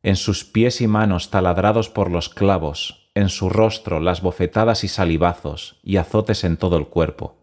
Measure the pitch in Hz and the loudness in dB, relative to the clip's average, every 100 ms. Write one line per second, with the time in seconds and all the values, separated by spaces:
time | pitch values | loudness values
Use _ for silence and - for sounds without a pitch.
0 | 110 95 - 95 - 110 120 - 117 107 | 2 0 0 -4 -2 2 2 2 0 2
1 | 107 90 - 98 92 87 104 110 107 - | 2 0 0 0 2 2 2 2 -2 -2
2 | 90 87 - - 98 92 78 73 - - | -2 -2 -6 0 0 2 -2 -6 -10 -12
3 | _ - 98 - 95 92 110 - - 82 | _ -2 0 0 0 2 2 0 -6 -2
4 | 85 87 90 - 87 107 110 113 98 - | -2 0 -4 -2 -2 2 2 0 -4 -2
5 | 87 80 87 85 76 73 - _ - 98 | 0 2 0 0 -8 -10 -14 _ -2 -2
6 | 85 107 101 104 90 82 92 85 71 87 | 0 -2 0 -2 -2 0 0 0 0 0
7 | 80 - - _ | -2 -4 -14 _